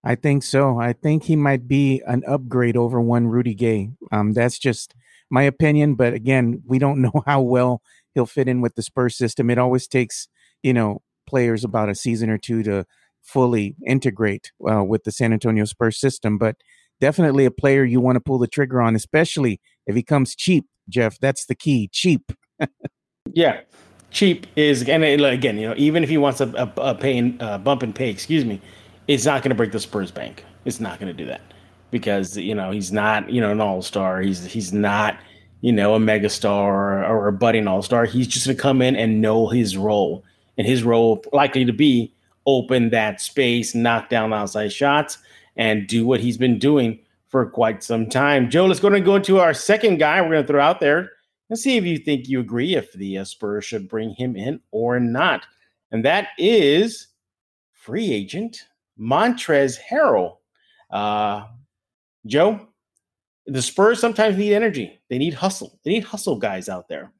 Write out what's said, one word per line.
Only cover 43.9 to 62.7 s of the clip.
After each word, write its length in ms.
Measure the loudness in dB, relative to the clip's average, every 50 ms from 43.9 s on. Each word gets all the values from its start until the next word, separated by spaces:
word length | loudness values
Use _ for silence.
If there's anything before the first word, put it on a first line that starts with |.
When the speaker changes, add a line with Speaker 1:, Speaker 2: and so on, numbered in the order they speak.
| 0 0 -2 -2
Speaker 2:
down 240 | -2 -2 0 0 -2
outside 380 | -4 -4 -4 -4 -4 -4 -4
shots, 460 | -4 0 0 2 2 2 0 -2 -8 -16 _ _ -20 -20 _ _ _
and 280 | -2 0 0 0 0 -2
do 180 | -2 -2 0 2
what 160 | 2 0 0
he's 160 | 0 -2 -2
been 200 | 0 0 0 0
doing 400 | 2 2 2 2 2 2 0 -4 -8 _ _ _ _ _
for 180 | _ -2 -2 -2
quite 380 | -2 0 0 0 0 0 -4 -6
some 240 | -4 -4 -2 -2
time. 420 | 0 0 2 2 4 4 2 2 2
Joe, 160 | 2 2 4
let's 140 | 4 2 2
go 80 | 2
and 160 | 2 2 4 4
go 140 | 4 2
into 220 | 2 2 4 4 4
our 140 | 4 4 2
second 440 | 0 0 0 0 2 2 0 2
guy 240 | 4 2 2 2 2
we're 80 | 2 2
gonna 180 | 0 0 0
throw 140 | 2 2 4
out 180 | 4 4 2 2
there 320 | 2 2 2 2 -2 -6 -16 _ _ _ _ _ _ _
and 80 | -10
see 200 | -4 -2 0 0
if 80 | 0 0
you 120 | 0 -4
think 300 | -4 -2 -2 -2 -2 -2
you 120 | -4 -4 -4
agree 340 | -4 -4 -4 -4 -2 0 -2
if 160 | -2 -4 -6 -14
the, 240 | -12 -10 -8 -8
uh, 60 | -8 -8
Spurs 400 | -10 -12 _ -8 -6 -6 -6 -8
should 240 | -8 -10 -10 -10
bring 260 | -8 -8 -8 -8 -8 -8
him 200 | -6 -6 -6 -6
in 240 | -6 -8 -8 -8 -10 _ _
or 280 | -6 -4 -2 -2 0 0
not. 460 | 0 -2 0 0 2 2 0 -2 -4 _ _ _ _ _ _ _ _ _
And 120 | -6 0 0
that 260 | 2 2 0 -2 -4 -6
is 680 | 0 2 4 4 6 6 4 4 4 2 0 -2 -12 -18 _ _ _ _ _ _ _ _ _ _ _ _ _
free 400 | _ _ _ -10 -8 -6 -2 -2
agent 540 | -2 -4 -4 -6 -8 -10 -10 -10 -12 -16 -20 _ _ _ _ _ _ -12
Montrezl 800 | -4 -2 0 2 2 0 0 -4 -2 0 2 2 2 2 -2 -6 -10 -6
Harrell. 480 | 0 0 2 2 2 2 0 -2 -6 _ _ _ _ _ _ _ _ _ _ _
Uh, 560 | -6 -4 -4 -2 -2 -2 -2 -2 -4 -6 -10 -16 -20 -20 _ _ _ _ _ _ _ _ _ _ _ _ _
Joe, 420 | -2 2 2 2 2 2 -2 -10 _